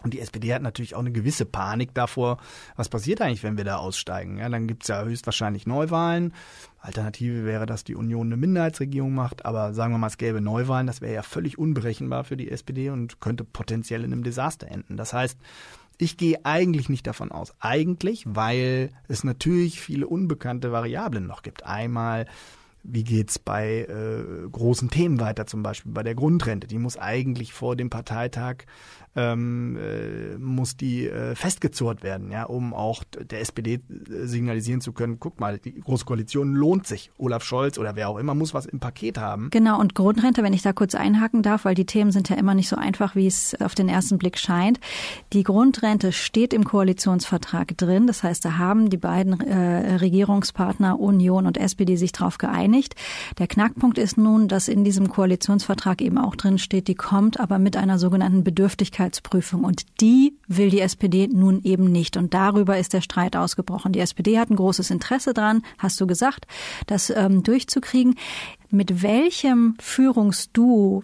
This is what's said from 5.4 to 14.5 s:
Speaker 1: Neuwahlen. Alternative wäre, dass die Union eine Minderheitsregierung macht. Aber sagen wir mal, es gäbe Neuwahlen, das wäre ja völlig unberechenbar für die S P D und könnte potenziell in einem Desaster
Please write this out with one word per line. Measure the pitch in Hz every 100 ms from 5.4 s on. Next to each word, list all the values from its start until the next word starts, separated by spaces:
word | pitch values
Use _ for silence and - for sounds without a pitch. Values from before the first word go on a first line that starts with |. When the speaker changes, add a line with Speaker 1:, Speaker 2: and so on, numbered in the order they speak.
| 107 101 110
Speaker 1:
Neuwahlen. | 135 160 165 170 170 170 - - - - _
Alternative | - 107 107 - 120 120 110
wäre, | 110 110
dass | 110
die | -
Union | - 113 117 113
eine | 117
Minderheitsregierung | 165 185 165 156 139 139 135
macht. | 135 123 123 120
Aber | 113 104 107
sagen | 117
wir | 117
mal, | 110
es | -
gäbe | 117 110
Neuwahlen, | 104 113 127 131 127
das | -
wäre | 113
ja | 110
völlig | - - 160 -
unberechenbar | 156 135 113 107 131 127
für | 135 131
die | 113
S | 127
P | -
D | 131 135
und | 131 117 -
könnte | 110 120
potenziell | - - 104 113 113 113
in | 123
einem | 123
Desaster | 120 120 147